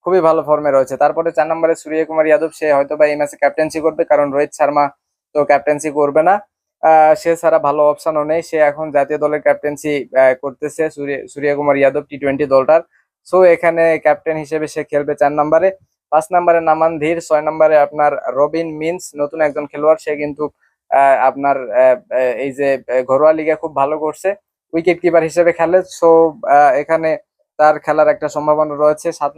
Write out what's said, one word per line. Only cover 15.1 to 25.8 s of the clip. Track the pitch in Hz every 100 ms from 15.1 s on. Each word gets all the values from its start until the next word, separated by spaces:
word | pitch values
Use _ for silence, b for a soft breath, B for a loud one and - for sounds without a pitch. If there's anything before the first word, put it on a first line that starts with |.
চার | 147 143
নম্বরে। | 151 151 160 190 190 _ _ _
পাঁচ | 151 156
নম্বরে | 180 175 170
নামান | 160 156 165 160
ধীর, | 151 165
ছয় | 165 156
নম্বরে | 151 156 156 151
আপনার | 143 151 147 143 -
রবিন | 127 147 165 165 151
মিন্স, | 160 180 - 147
নতুন | 147 160
একজন | 151 143 147
খেলোয়াড়। | 151 151 156
সে | - 147
কিন্তু, | 147 147 147 - _ _ -
আহ, | 135 139 127
আপনার, | 131 135 139 135 123
আহ, | 120 131 123 -
আহ, | 123
এই | 127 117 139
যে, | 131 139 135 120
আহ, | 127
ঘরোয়া | 127 135 156
লিগে | 160 156
খুব | 151 165 139
ভালো | 139 151
করছে, | 156 151 190 202 _ _ _
উইকেট | 165 170 170
কিপার | 175 165
হিসেবে | 160 165 170
খেলে। | 170 165
So, | 180